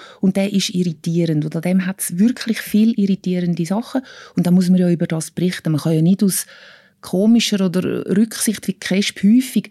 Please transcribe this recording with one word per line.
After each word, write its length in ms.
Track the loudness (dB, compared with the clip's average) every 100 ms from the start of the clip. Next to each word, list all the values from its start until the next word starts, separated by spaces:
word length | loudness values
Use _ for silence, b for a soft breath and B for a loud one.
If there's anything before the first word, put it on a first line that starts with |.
| B B
und 140 | 0
der 180 | 0 0
ist 180 | -2 -2
irritierend 720 | -2 -4 -4 -4 -2 0 0
und 100 | -2
an 80 | -4
dem 240 | -2 0 -2
hat's 320 | -6 -8 0
wirklich 420 | 0 0 -6 -6
viel 320 | -2 2 2 2
irritierende 680 | 0 0 -2 -2 -2 -2
Sachen 360 | -2 -4 -4 -8 B B B
und 140 | -2 2
da 20 |
muss 180 | 4 4
man 120 | 4
ja 100 | 4
über 160 | 2 0
das 240 | -4 -6
berichten. 400 | -2 -2 -2 -2
Man 100 | -2
kann 140 | 0
ja 80 | 2
nicht 220 | 4 4
aus 220 | 2 0 -8 B B B B B
komischer 640 | -6 0 4 4 2 0
oder 420 | 0 0 -2 -4 -2 0
Rücksicht, 500 | 0 0 -4 -4 -6
wie 60 |
Cresp 500 | -6 -2 -2 -2 0
häufig, 480 | 4 4 2 -4 -4